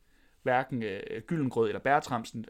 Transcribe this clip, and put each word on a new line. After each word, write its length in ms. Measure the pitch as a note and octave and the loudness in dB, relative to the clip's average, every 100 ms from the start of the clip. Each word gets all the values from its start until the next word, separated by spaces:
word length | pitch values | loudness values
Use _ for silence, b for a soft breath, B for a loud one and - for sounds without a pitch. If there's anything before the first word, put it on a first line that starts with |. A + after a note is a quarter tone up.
| _ _ _ _ | _ _ _ _
hverken, 400 | C3+ B2+ C3+ B2 | 0 2 0 -2
øh, 160 | A2 G2 - A2 - | -4 -6 -6 -8 -4
Gyllengrød 400 | E3 C3 A#2 A2+ | 0 0 2 2
eller 120 | G2 | 2
Bertramsen, 680 | C3+ C#3+ - A#2+ A2+ A#2 A2 | 2 2 2 -4 -4 -10 -12